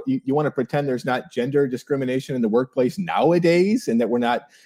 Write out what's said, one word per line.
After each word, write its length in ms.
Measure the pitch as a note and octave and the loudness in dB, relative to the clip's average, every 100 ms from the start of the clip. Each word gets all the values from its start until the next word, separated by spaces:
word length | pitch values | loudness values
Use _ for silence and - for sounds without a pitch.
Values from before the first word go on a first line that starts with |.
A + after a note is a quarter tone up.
| - | -2
you, 140 | C3 C3 | -4 -2
you 100 | C#3+ | 0
wanna 160 | C#3+ | 0
pretend 340 | - B2 D3 C#3+ | -2 -4 -2 -2
there's 200 | B2 C3 | -4 -2
not 260 | B2 - | -4 -4
gender 340 | - B2+ C#3+ C#3 | -6 -2 0 0
discrimination 720 | B2 - C#3 B2+ C3 - C3 | -2 -4 -4 -2 -4 -4 -2
in 60 | |
the 80 | A2+ | 0
workplace 480 | A2+ C3 - B2+ - | 2 0 0 0 0
nowadays 920 | - F#2+ C#3 F3 E3+ F3 G3 A3+ - | -4 2 4 4 4 4 4 0 0
and 140 | - | 0
that 80 | - | 0
we're 100 | A#2+ | 0
not 300 | A#3+ A#2+ - _ | 0 -2 -4 _